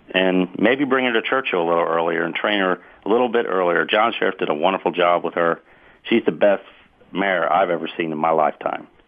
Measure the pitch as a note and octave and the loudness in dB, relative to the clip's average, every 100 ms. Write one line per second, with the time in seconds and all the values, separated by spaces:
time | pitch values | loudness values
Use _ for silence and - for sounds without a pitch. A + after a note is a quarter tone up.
0 | - F#2 F#2 F#2 F2+ - G#2+ B2+ C#3 C3 | -6 0 2 2 0 0 0 2 0 0
1 | B2+ A2+ - C3 B2+ F#2 E2+ E2+ E2 E2 | 0 -2 -2 -2 -2 -2 0 0 0 0
2 | E2 E2 E2+ D#2+ G#2+ G#2 F#2+ F2+ - - | 0 -2 -2 -2 -2 0 0 -2 -6 -10
3 | - A#2 B2 A#2 - F#2 F2+ E2+ D#2 G#2+ | 0 0 2 0 0 0 0 0 2 2
4 | A2+ G#2+ G2 - F2 D2+ E2+ F#2+ F#2+ E2 | 0 0 -4 -2 -2 0 0 0 -2 0
5 | F2 E2+ E2 F2 E2+ E2 - - - - | 2 2 0 -2 0 -2 -6 -20 -20 -18
6 | - A#2 - D#2+ G#2 F#2+ - - _ _ | -2 0 0 2 2 2 -4 -20 _ _
7 | - F2 G2 F2+ D#2 F2 F#2+ E2 D#2+ - | -8 -2 0 0 2 2 2 0 -4 -4
8 | E2 D#2 D#2+ D#2+ D2+ - - - - _ | -4 -2 0 2 2 -2 -6 -6 -12 _